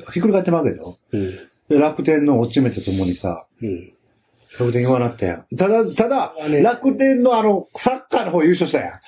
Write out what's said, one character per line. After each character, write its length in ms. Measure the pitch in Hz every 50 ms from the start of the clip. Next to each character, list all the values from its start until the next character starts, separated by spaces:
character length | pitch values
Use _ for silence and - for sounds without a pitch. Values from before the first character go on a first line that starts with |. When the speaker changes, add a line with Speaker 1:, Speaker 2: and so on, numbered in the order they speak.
| - - -
Speaker 1:
ひ 60 | 175
っ 20 | 170
く 40 | 214
り 40 | 196
返 80 | 190
っ 40 | 180
て 60 | 180
ま 100 | 170 165
う 20 | 147
け 80 | 117
ど。 260 | - - - - - _ _ -
Speaker 2:
う 60 | -
ん。 320 | 104 98 92 92 - - _ _ _ _ -
Speaker 1:
で、 80 | 151
楽 260 | 139 147 151 151 - -
天 220 | 160 156 151 143
の 140 | 147 135 113
落 140 | 120 117 -
ち 80 | 143
目 100 | 131 117
と 100 | 104 98
と 100 | - 101 95
も 120 | 95 95
に 120 | 90 87
さ、 280 | - - 90 82 80 - _ _ -
Speaker 2:
う 40 | 117
ん。 280 | 104 92 85 90 - _ _ _ _ _ _ _ _ _ _ _ _ -
Speaker 1:
楽 140 | - 123 120
天 120 | 113 123 123
言 80 | 127
わ 80 | 131 123
な 100 | 120 120
っ 80 | -
た 80 | - 98
や 200 | 90 85 - - -
ん。 40 | 127
た 100 | - 185
だ、 260 | 202 220 226 220 165 143
た 140 | - 226
だ、 260 | 240 277 254 160 - - 156
Speaker 2:
あ、 80 | 151
ね。 140 | 151 151 143
Speaker 1:
楽 340 | 180 233 240 240 254 269 -
天 260 | 233 269 269 262 247 247
の 140 | 254 240
あ 60 | 220 220
の、 240 | 214 202 185 - _ -
サ 300 | - - 247 262 262 - -
ッ 0 |
カ 100 | - 254
ー 60 | 208
の 40 | 180
方 120 | 160 180 151
優 80 | 170
勝 180 | 180 - 175 139
し 20 |
た 80 | - 127
や 220 | 95 - - - _